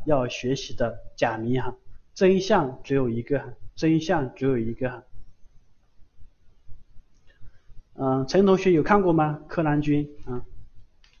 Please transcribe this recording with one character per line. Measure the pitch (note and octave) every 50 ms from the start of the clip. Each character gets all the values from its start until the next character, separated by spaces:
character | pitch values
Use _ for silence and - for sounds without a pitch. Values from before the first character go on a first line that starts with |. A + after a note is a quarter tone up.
| - D#3
要 | D3+ C3 B2 A#2+
学 | - - - B2 C3+
习 | - - - -
的 | - A#2+ A2+ - - - - -
假 | - C#3 A#2 A2+ A2+
名 | A2 A#2 B2+ B2+
哈。 | A2 G#2 G2 - _ - - - - - -
真 | - G3 F#3 F#3+ F#3
相 | F#3 - A3 F3+ D3 B2+ B2+ - -
只 | - C#3
有 | C3+ C3 A#2+
一 | A2+ A#2
个 | A#2 - C#3+ C3
哈， | - A#2+ - - - - -
真 | - E3 D#3+ D#3+ D#3
相 | D#3+ - F#3 - C3+ B2 -
只 | - C3
有 | C#3 C3 A#2
一 | A2+ A2+ A#2
个 | - B2+ B2
哈。 | B2 A#2 - - - - - - - _ - - - - _ - - - _ _ _ - - _ _ - - - _ _ _ - - - - - - - - _ - - - _ - _ _ - _ - - - - - _ _ - - - _ -
嗯， | - C#3 C3 C3 C3+ C3+ -
陈 | - F#3 G3+ F#3+
同 | F#3+ F#3
学 | F#3+ F#3+
有 | F3+ D3+
看 | - - G#3 G#3 F#3
过 | F3 E3
吗？ | D#3+ D3+ D3+ D3+ - - -
柯 | - F3
南 | D#3+ D3+ D3 D3
君 | C#3+ D3 D3 D3 D3 - - - -
啊， | - B2 B2 - - - - - - - - - - _ _ - _ _ _